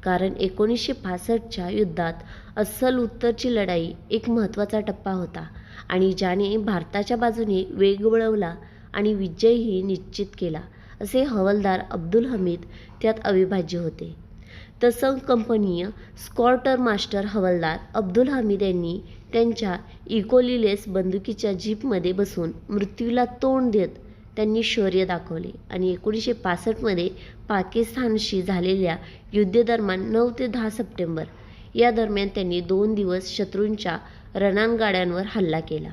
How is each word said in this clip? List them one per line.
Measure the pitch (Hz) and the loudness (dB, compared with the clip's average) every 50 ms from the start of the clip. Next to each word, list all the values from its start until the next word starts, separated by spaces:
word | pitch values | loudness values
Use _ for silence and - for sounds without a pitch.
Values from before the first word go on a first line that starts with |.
| - | 0
कारण | 190 180 175 185 190 190 - | 0 0 2 2 0 0 0
एकोणीसशे | 196 185 185 - 208 214 233 240 - - 269 | -2 -2 0 2 2 2 2 0 0 -4 -6
पासष्टच्या | - - 190 180 180 - - 233 233 220 220 - - 180 175 | -6 -4 -6 -6 -6 -2 -2 -2 -2 -2 -4 -8 -8 -6 -4
युद्धात | 202 208 214 185 160 165 170 165 165 165 - - - - - - - | 0 0 0 0 0 -2 -2 -2 -4 -8 -12 -16 -18 -18 -18 -12 -4
अस्सल | - 214 208 - - 254 254 254 254 | -2 -2 -2 -2 0 0 2 2 2
उत्तरची | 240 220 240 - - 233 226 226 - 254 240 | 0 -2 -4 -2 0 0 0 2 0 0 2
लढाई | 220 202 190 180 170 165 170 - - - - | 2 0 2 0 0 -2 -2 -6 -10 -8 -4
एक | - 226 220 240 | -4 -2 0 2
महत्त्वाचा | 233 233 220 185 - 202 208 202 - 214 | 2 2 2 0 0 -2 -4 0 0 -2
टप्पा | 208 214 202 208 - 196 190 | -2 -2 -6 -6 -4 -4 -4
होता | 185 175 170 - 170 160 160 - - - - - - - - | -4 -4 -6 -8 -10 -12 -12 -14 -18 -18 -18 -18 -18 -8 -2
आणि | - 185 190 190 185 | 2 2 4 4 2
ज्याने | 175 196 185 180 185 202 196 208 | 2 0 0 2 2 2 2 0
भारताच्या | 220 208 202 208 175 165 - - 202 208 - 240 | 0 0 0 0 -2 -2 -2 -2 -4 0 0 0
बाजूने | 233 233 240 220 226 226 208 196 185 190 190 | 2 2 0 0 0 0 2 2 0 0 -2
वेग | - - 196 196 202 202 208 | 0 4 4 4 4 4 4
वळवला | 220 220 226 226 220 220 214 196 165 170 - - - - - - - - | 4 4 4 4 4 2 2 0 -2 -4 -10 -16 -20 -20 -20 -20 -8 -4
आणि | - 208 214 214 | 0 2 2 2
विजयही | 202 196 185 165 - - 226 240 240 226 233 196 185 185 | 2 -2 -4 -4 4 6 6 6 6 2 0 0 0 0
निश्चित | 196 190 - 185 - - - 202 196 - - | 0 -2 -2 -4 -10 -6 -6 -6 -6 -6 -6
केला, | 190 175 160 156 - - - - - - - - | -4 -4 -4 -6 -8 -12 -18 -20 -20 -20 -12 -10
असे | 208 202 - 262 262 | -10 0 2 2 2
हवालदार | 294 247 208 190 190 202 208 202 196 185 185 - - | 2 2 2 4 4 4 4 4 2 2 0 -2 -4
अब्दुल | - 180 165 165 180 226 233 | -6 -6 -4 2 4 4 4
हमीद | 269 254 208 185 180 170 170 - - - - - - - - - | 4 0 0 0 0 0 -2 -6 -14 -18 -18 -20 -20 -16 -2 0
त्यात | 220 220 220 - | 0 0 0 0
अविभाज्य | 202 202 185 190 185 202 190 175 165 185 170 | 2 4 4 4 4 2 0 -2 -2 -4 -4
होते. | 170 160 156 - 165 165 160 - - - - - - - - - - - - - - | -4 -4 -6 -6 -12 -12 -12 -16 -18 -20 -20 -20 -20 -18 -18 -20 -20 -20 -6 2 4
तसं | 240 233 240 - 269 269 262 | 4 4 4 2 0 0 0
कंपनीय | - - 247 233 220 - 233 220 208 190 175 170 175 202 220 - - - - - - | 0 2 2 2 4 2 2 2 2 2 0 0 -2 -6 -8 -12 -18 -20 -20 -18 -18
स्क्वॉटर | - - - 233 240 254 247 254 277 262 | -12 -2 2 4 4 4 4 4 2 2
मास्टर | 247 254 233 214 202 - - - 196 202 | 2 2 2 2 0 -2 -2 -2 -2 -2
हवालदार | 208 196 220 190 185 180 175 165 160 160 190 - - - | -2 0 0 2 2 2 2 2 0 -2 -4 -8 -6 -4
अब्दुल | 226 214 185 180 226 254 262 | -2 -2 0 4 4 4 4
हमीद | 285 262 233 214 202 190 202 | 2 0 2 2 2 2 2
यांनी | 196 180 175 170 170 170 202 - - - - - - - | 0 0 0 0 -2 -4 -6 -8 -12 -18 -20 -18 -2 2
त्यांच्या | 233 233 233 226 214 220 196 180 175 - - - - - | 2 2 2 2 0 -2 -4 -4 -4 -8 -14 -20 -18 -10
इकोलिलेस | - - 226 196 220 254 254 254 247 247 240 226 208 196 202 - 214 | -2 -2 -2 0 6 6 6 6 6 2 2 2 2 2 0 -2 -2
बंदुकीच्या | 185 185 190 185 185 202 190 - 220 - - 214 196 | -2 0 0 0 -2 -2 -4 -4 -8 -2 -2 -2 -2
जीपमध्ये | 180 180 214 214 214 - 269 220 185 170 180 185 | -2 -2 -4 -4 -2 -2 -2 0 0 0 0 0
बसून | 185 202 196 - - 170 160 160 - - - | 0 -2 -2 -2 -4 -4 -4 -6 -8 -10 -4
मृत्यूला | 202 202 202 190 - - 240 233 233 247 247 240 247 - - | -2 -2 -2 -2 -4 -4 -2 0 2 2 0 0 -2 -2 0
तोंड | 262 262 262 262 247 | 2 2 4 2 2
देत | 208 214 185 - - - - - - - - - - | 2 2 2 2 -2 -10 -18 -20 -20 -20 -20 -14 -4
त्यांनी | - 214 214 214 226 226 | -2 0 2 2 0 0
शौर्य | 214 - - 202 190 175 190 190 | 0 0 2 0 2 2 2 2
दाखवले | 185 185 170 165 - 170 165 175 180 196 - - - | 2 -2 -4 -4 -6 -8 -8 -8 -10 -12 -14 -14 -8
आणि | - 185 185 185 180 | -4 -2 0 0 0
एकोणीसशे | 180 - 214 214 226 220 - 240 | 0 -2 -2 -2 0 0 -2 -2
पासष्टमध्ये | 220 - 190 175 170 - 233 220 - - 220 196 175 175 185 190 - - - - - - - | -2 0 -2 -2 0 0 -2 -2 0 0 0 0 0 0 -2 -4 -8 -16 -18 -18 -18 -6 -2
पाकिस्तानशी | 220 196 185 190 - 226 233 220 - 262 254 233 220 214 214 - - 190 180 | 0 0 0 0 0 0 0 0 0 -2 0 0 0 0 0 -2 -2 -2 0
झालेल्या | 180 196 180 175 185 190 196 190 175 160 165 - - - - - - - | 0 0 0 2 2 2 2 2 0 0 -2 -8 -16 -18 -20 -18 -4 2
युद्धादरम्यान | 202 208 185 180 233 240 220 233 226 214 196 185 185 190 220 214 | 2 2 4 4 4 4 4 2 0 2 0 0 -2 -2 0 2
नऊ | 226 233 247 233 - | 2 2 2 0 -2
ते | 254 | -4
दहा | 247 202 254 220 220 | -4 -2 -2 -4 -4
सप्टेंबर | 208 - 240 185 - - 180 165 170 160 156 156 - - - - - - - - - | -4 -6 -8 -8 -6 -6 -4 -4 -2 -4 -6 -8 -12 -20 -20 -20 -20 -20 -20 -10 0
या | - 233 240 | 4 4 4
दरम्यान | 226 220 226 208 208 202 202 202 | 4 2 0 0 0 0 0 0
त्यांनी | 202 214 190 180 175 175 | -2 -2 -2 0 -2 -2
दोन | 175 170 190 190 202 220 220 | 0 0 2 2 2 2 2
दिवस | 208 202 185 180 185 185 - | 0 0 0 0 -2 -4 -6
शत्रूंच्या | - - 202 190 - 190 208 214 220 208 - 185 165 - - - - - - - - | -4 -4 -4 -4 0 -2 0 0 0 -2 -4 -4 -4 -6 -8 -12 -20 -20 -20 -8 -2
रणांगण्यांवर | 196 196 202 190 202 214 226 233 226 220 214 196 185 185 180 175 180 196 | 2 2 2 4 4 2 2 2 2 2 2 2 2 2 0 0 -2 -4
हल्ला | 208 - 226 196 165 156 160 | -2 0 0 0 2 0 -2
केला | 160 - 160 151 156 160 | -2 -4 -6 -6 -6 -8